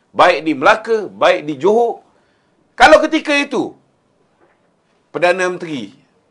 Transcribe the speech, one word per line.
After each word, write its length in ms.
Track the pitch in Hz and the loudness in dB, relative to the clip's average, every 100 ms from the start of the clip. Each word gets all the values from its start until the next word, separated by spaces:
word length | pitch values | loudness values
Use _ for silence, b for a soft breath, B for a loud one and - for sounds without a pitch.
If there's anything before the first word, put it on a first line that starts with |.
| _ | _
baik 320 | 101 165 156 | 0 2 2
di 80 | 156 | -2
Melaka, 560 | 135 170 220 226 220 185 | 0 0 0 -2 -4 -4
baik 400 | 98 151 185 151 | -2 0 0 -6
di 60 | 135 | -2
Johor. 480 | 170 220 233 - _ _ _ _ _ _ _ - | 0 2 0 -6 _ _ _ _ _ _ _ 2
Kalau 220 | 262 311 | 6 6
ketika 320 | 302 311 - | 4 -4 -2
itu, 400 | 285 285 214 113 - _ _ _ _ _ _ _ _ _ _ _ _ _ | -4 -2 -4 -6 -10 _ _ _ _ _ _ _ _ _ _ _ _ _
Perdana 400 | - 123 185 185 | -2 0 0 -2
Menteri 460 | 175 170 139 98 - _ _ _ | -6 -10 -12 -12 -18 _ _ _